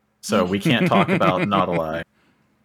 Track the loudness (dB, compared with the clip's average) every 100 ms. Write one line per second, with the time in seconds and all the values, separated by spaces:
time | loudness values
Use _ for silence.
0 | _ _ -2 0 0 0 0 2 2 2
1 | 2 0 2 0 0 0 0 -2 -4 -6
2 | -10 _ _ _ _ _